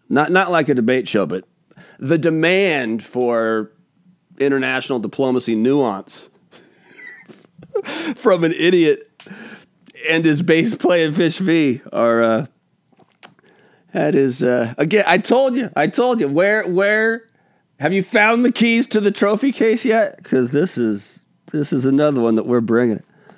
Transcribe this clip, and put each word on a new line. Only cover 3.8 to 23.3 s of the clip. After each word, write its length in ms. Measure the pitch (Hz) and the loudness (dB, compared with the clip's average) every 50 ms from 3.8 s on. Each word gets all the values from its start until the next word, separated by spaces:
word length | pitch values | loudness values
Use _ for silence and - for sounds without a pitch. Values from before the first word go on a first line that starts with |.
| _ _ _ _ _ _ _ _ _ _ _ - | _ _ _ _ _ _ _ _ _ _ _ -2
international 600 | 135 143 139 135 131 131 131 131 131 - 139 123 | -2 0 0 0 0 -2 -2 -4 -4 -4 -4 -4
diplomacy 560 | 104 107 - - 135 131 127 123 120 - 113 | -4 -6 -4 -2 0 0 0 0 -2 -2 -2
nuance 720 | 107 113 127 139 147 135 117 98 95 101 - - - - - _ _ _ _ - - _ _ _ _ _ _ - - - - - - - - - - - _ _ - - - - 440 - | 0 2 2 2 2 0 0 -2 -6 -10 -14 -18 -20 -20 -20 _ _ _ _ -20 -20 _ _ _ _ _ _ -20 -20 -20 -20 -20 -20 -20 -20 -20 -20 -20 _ _ -20 -14 -10 -8 -8 -8
<laughs> 320 | - 285 320 339 330 269 | -8 -8 -8 -8 -8 -6
from 300 | - - 240 185 175 165 | -2 0 2 2 2 2
an 80 | 160 160 | 0 0
idiot 580 | - 156 175 190 180 165 151 147 - - _ _ - - - - - - - - - - _ _ _ _ - - - - 156 | 0 0 2 4 4 4 2 2 0 -4 _ _ -20 -20 -20 -20 -20 -20 -20 -20 -20 -20 _ _ _ _ -20 -18 -8 -4 -2
and 160 | 160 165 165 | 0 2 2
his 180 | 160 151 143 175 | 2 2 2 2
bass 320 | 165 160 165 165 226 214 | 2 2 2 2 0 -2
playing 400 | - - 180 180 175 160 156 147 | -2 0 2 2 2 0 0 0
Fish 240 | 170 175 165 170 - | 0 0 -2 -2 -2
V 440 | 190 185 165 165 156 139 120 - - - - | -2 0 2 2 2 0 0 -4 -6 -8 -4
are, 300 | - 117 117 117 117 117 | 0 0 2 2 2 2
uh, 240 | 113 113 110 113 - _ _ _ _ _ _ _ _ _ _ _ _ _ _ - - _ _ _ _ _ _ _ _ _ _ _ _ - | 2 0 0 -2 -6 _ _ _ _ _ _ _ _ _ _ _ _ _ _ -20 -20 _ _ _ _ _ _ _ _ _ _ _ _ -6
that 220 | 185 160 151 147 | -2 -2 0 0
is, 280 | 139 139 131 120 131 151 | 0 0 0 -2 -2 0
uh, 320 | 127 123 123 117 113 120 | 0 0 0 -2 -2 -4
again, 280 | - 151 160 185 208 196 | -4 -2 0 0 0 2
I 120 | - 175 185 | 2 2 2
told 380 | - - 233 254 277 262 247 | 2 2 2 2 2 2 0
you, 140 | 262 240 196 - | -2 -4 -4 -2
I 120 | 143 147 | -2 -2
told 340 | 160 - - 240 254 247 233 | 0 0 0 0 0 0 0
you. 80 | 156 139 | -2 -2
Where, 380 | 139 156 185 202 214 220 190 | 0 0 2 2 2 0 -2
where, 600 | 175 175 180 196 202 214 220 220 226 226 233 - _ _ _ _ _ _ _ _ _ _ - | -2 0 0 2 2 2 0 0 0 -2 -4 -8 _ _ _ _ _ _ _ _ _ _ -4
have 120 | 135 160 185 | -2 0 0
you 100 | 196 180 | 0 -2
found 420 | - - 220 208 220 233 233 247 | 0 2 2 4 4 4 2 2
the 80 | 240 - | 2 2
keys 340 | - 226 233 226 233 - - | 2 2 2 4 2 2 0
to 120 | - 214 | 0 0
the 100 | 202 202 | 2 0
trophy 420 | 196 - - 202 214 208 - 277 240 | 0 2 0 0 0 0 0 -2 0
case 340 | - - 226 220 226 - | 0 2 2 2 0 0
yet? 360 | 262 220 226 214 - - - - | 0 2 2 0 -2 -4 -10 -8
'Cause 280 | - - 131 127 120 | -2 0 0 0 0
this 260 | 131 139 165 185 - | 0 0 0 -2 -2
is, 460 | 127 120 110 104 101 - - - - _ _ _ _ _ - - | -2 -2 -2 -2 -4 -6 -12 -18 -20 _ _ _ _ _ -8 -6
this 200 | 156 143 - 151 | -4 -4 -2 -2
is 140 | 135 123 | 0 0
another 340 | 135 135 139 151 151 143 127 | 2 2 2 2 2 2 2
one 140 | 117 117 113 | 0 2 2
that 100 | 110 104 | 0 0
we're 160 | 113 120 123 | 0 0 0
bringing. 420 | 113 104 113 117 123 120 107 - - _ _ _ _ - | 0 2 2 2 2 2 0 -4 -8 _ _ _ _ -20